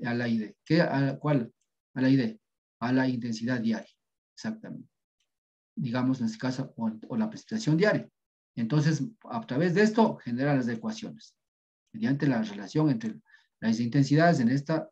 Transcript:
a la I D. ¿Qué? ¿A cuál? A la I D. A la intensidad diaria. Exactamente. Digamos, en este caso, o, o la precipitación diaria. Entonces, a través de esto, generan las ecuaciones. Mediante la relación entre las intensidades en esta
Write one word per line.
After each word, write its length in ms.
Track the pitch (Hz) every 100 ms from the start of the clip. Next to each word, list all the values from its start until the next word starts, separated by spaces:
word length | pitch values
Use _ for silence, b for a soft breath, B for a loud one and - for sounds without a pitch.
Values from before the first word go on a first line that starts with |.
| 120
a 80 |
la 140 | 120 120
I 100 | 113
D. 180 | 104 -
¿Qué? 160 | - 160
¿A 380 | 160 135 139 139
cuál? 340 | 147 143 113 _ _ _ _
A 60 | 127
la 80 | 131
I 80 | 135
D. 240 | 113 - _ _ _ _
A 100 | 120
la 160 | 131 131
intensidad 540 | 123 120 110 117 127
diaria. 340 | 113 113 - _ _ _ _
Exactamente. 540 | - 113 110 - - - _ _ _ _ _ _ _ _ -
Digamos, 440 | 131 123 131 131
en 60 | 113
este 120 | -
caso, 340 | 131 131 127 -
o, 140 | 113 - -
o 80 | 117
la 100 | 107
precipitación 480 | - - 110 - 160
diaria. 320 | 208 - - _ _ _ _
Entonces, 500 | - 113 123 151 156 127 -
a 160 | - 117
través 320 | - 127 180
de 80 | 175
esto, 340 | 214 233 214 -
generan 400 | - 120 147 135
las 120 | 120
ecuaciones. 680 | 113 110 - - - - _ _ _ _ _ _
Mediante 340 | 110 113 143 151
la 160 | 117
relación 460 | 107 101 98 151 156
entre 320 | 117 110 101 b b b _
las 180 | 110 113
intensidades 600 | 120 143 139 147 170 147
en 80 | 120
esta 400 | 139 139 160 -